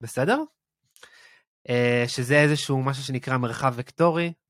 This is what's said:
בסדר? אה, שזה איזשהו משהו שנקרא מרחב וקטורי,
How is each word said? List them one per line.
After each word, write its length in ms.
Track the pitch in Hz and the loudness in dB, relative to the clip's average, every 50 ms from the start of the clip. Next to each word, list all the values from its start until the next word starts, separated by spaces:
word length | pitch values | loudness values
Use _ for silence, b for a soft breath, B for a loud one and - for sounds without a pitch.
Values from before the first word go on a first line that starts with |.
בסדר? 420 | 117 117 - 123 139 190 254 302 311 - _ _ _ _ _ _ _ _ _ b b b b b b b b b b b _ _ _ - | -14 -8 -4 -2 0 0 0 0 -2 -8 _ _ _ _ _ _ _ _ _ b b b b b b b b b b b _ _ _ -2
אה, 340 | 123 123 120 120 123 120 120 | 0 2 2 2 2 2 0
שזה 340 | 123 - 131 120 123 147 147 | -2 -4 -4 0 2 4 6
איזשהו 420 | 147 147 151 143 - - 135 131 131 | 6 4 2 0 -2 -2 -2 0 0
משהו 200 | 139 139 135 135 | -2 -4 -4 -6
שנקרא 340 | 135 131 123 - 135 131 | -6 -6 -6 -4 -2 -2
מרחב 360 | 127 123 113 - - 143 131 120 | 0 -2 -2 -4 -2 -2 -2 -2
וקטורי, 580 | 120 123 - - - 165 170 160 170 170 170 165 _ _ | -4 -10 -8 -2 2 2 2 2 0 -2 -4 -6 _ _